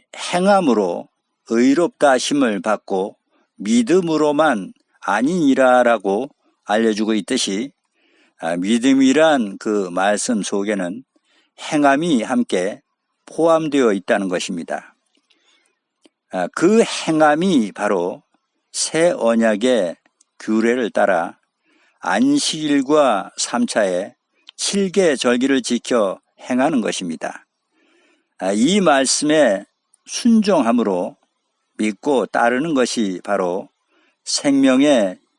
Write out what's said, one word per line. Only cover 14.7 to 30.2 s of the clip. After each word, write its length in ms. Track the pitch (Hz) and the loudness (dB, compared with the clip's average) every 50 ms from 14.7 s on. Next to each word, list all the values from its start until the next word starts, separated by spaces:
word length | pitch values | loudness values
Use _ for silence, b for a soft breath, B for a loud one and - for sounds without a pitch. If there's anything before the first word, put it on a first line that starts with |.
| 73 76 - - _ _ _ _ _ _ _ _ _ _ _ _ _ _ _ _ _ _ _ _ _ _ _ _ _ _ _ _ | -10 -10 -12 -14 _ _ _ _ _ _ _ _ _ _ _ _ _ _ _ _ _ _ _ _ _ _ _ _ _ _ _ _
아, 160 | - 92 87 85 - | -8 -6 -6 -6 -4
그 300 | - - 180 214 226 214 | 0 2 4 4 4 2
행함이 880 | - - - - - 160 156 156 151 151 151 180 196 175 131 107 95 | 2 -2 -8 -4 -2 0 2 4 4 4 2 2 2 2 2 0 0
바로 500 | 85 - 101 104 104 90 87 92 117 139 _ _ _ _ _ _ _ _ _ _ | -4 -4 -2 -2 0 0 -2 -4 -6 -10 _ _ _ _ _ _ _ _ _ _
새 380 | - - - - - 160 165 175 | -8 -8 -6 -4 -2 0 0 0
언약의 840 | - - 107 117 117 113 113 113 107 101 113 127 127 113 92 85 82 - _ _ _ _ _ _ _ - | 0 0 0 0 2 2 2 0 0 0 0 0 0 0 0 -2 -6 -10 _ _ _ _ _ _ _ -14
규례를 540 | - - 110 110 110 117 120 131 117 95 | -6 -4 -2 0 0 0 0 0 -2 -4
따라 480 | - 107 104 98 95 85 82 - - _ _ _ _ _ _ _ _ _ _ _ _ _ | -2 0 0 2 0 0 -2 -4 -8 _ _ _ _ _ _ _ _ _ _ _ _ _
안식일과 1300 | - 87 92 107 123 139 147 143 - - - 156 156 151 143 139 131 131 151 151 143 127 107 95 92 92 - - | -6 -4 -2 0 2 2 2 0 0 -4 -6 -4 -2 0 0 0 0 2 2 2 2 2 0 -2 -4 -8 -10 -10
삼 300 | - - - 120 120 - | -8 -4 -4 -4 -2 -2
차에 480 | - 123 104 95 90 87 98 120 - _ _ _ _ _ _ - - | 0 0 0 0 0 -4 -6 -8 -12 _ _ _ _ _ _ -20 -12
칠 360 | - - - - 202 196 185 | -8 -8 -4 -2 -2 -2 -2
개 240 | 160 202 185 165 139 | 0 2 2 2 2
절기를 460 | 113 - 123 120 123 127 139 139 131 | 0 0 0 0 0 0 0 0 0
지켜 580 | 117 - 120 113 - - 131 117 104 95 85 - _ _ _ _ - - | -2 -2 -4 -4 -4 -2 0 0 0 0 -4 -6 _ _ _ _ -8 -4
행하는 320 | 127 123 131 156 165 123 | -2 0 0 0 0 -2
것입니다. 640 | 107 95 90 - 92 87 80 - - 76 - - _ _ _ _ _ _ _ _ _ _ _ _ _ _ _ _ _ _ _ - | -2 -4 -4 -6 -8 -10 -10 -10 -10 -12 -12 -14 _ _ _ _ _ _ _ _ _ _ _ _ _ _ _ _ _ _ _ -8
아, 120 | 92 92 101 | -4 -2 0
이 280 | 107 120 160 196 208 | 0 2 2 2 2
말씀에 840 | 185 160 143 135 135 123 - - 147 151 151 160 143 117 98 95 - _ _ _ _ _ _ _ _ | 2 4 2 2 2 0 -2 -2 -2 0 2 4 4 2 2 -2 -4 _ _ _ _ _ _ _ _
순종함으로 1120 | - - - | -16 -8 -2